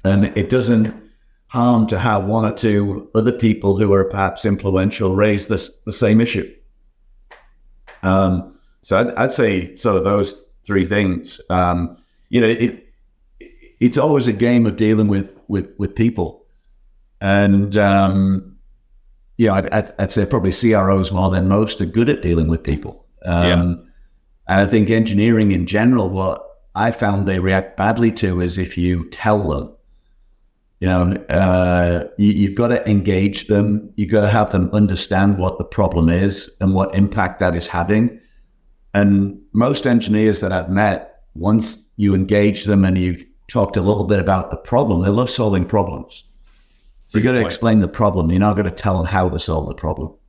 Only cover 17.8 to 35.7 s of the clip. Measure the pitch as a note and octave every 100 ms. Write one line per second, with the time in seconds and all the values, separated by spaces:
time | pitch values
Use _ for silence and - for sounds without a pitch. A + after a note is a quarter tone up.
17.8 | G2+ G2 G2 G2 F#2+ F#2+ - - - _
18.8 | _ _ _ _ _ - A2 F#2+ - G#2
19.8 | - - G2 - G2+ A#2+ F#2 F2+ A#2 G#2+
20.8 | F#2+ G2 F#2 F#2+ F#2+ F#2 F#2 G2 A2 -
21.8 | F2 G#2+ A#2+ D3 E2+ E2 D#2 D#2+ - D2
22.8 | - - _ _ F2+ E2+ F2 F2 F2 E2+
23.8 | - - - _ _ _ - F#2+ G2+ A2
24.8 | G#2 A2+ A2 G2+ A2 A2+ G#2 F#2 E2+ G#2
25.8 | A#2 B2 F#2+ F#2+ F#2+ - - - _ F#2+
26.8 | A2+ A#2 G#2 G2 G2 F#2 F#2 F#2+ F#2 -
27.8 | G2+ A2+ A#2 A2 G2 F2+ F2+ F2+ F2+ -
28.8 | F2 F2+ - - A2+ G#2 F2+ C#2+ C2+ -
29.8 | _ _ _ _ _ _ _ _ _ _
30.8 | F#2 F2+ F2 F#2 - F2 F#2 F#2 F2+ F2
31.8 | F2 F2 - - G#2 G2+ G2+ G2 A#2 A#2+
32.8 | - G2+ F#2 F#2+ G2 G2 - G#2 G#2 G#2
33.8 | - - G#2+ A2 G2+ A2 G#2+ F#2+ F2+ G#2+
34.8 | G2+ F#2 - F#2 G2+ F#2+ F#2 - F2+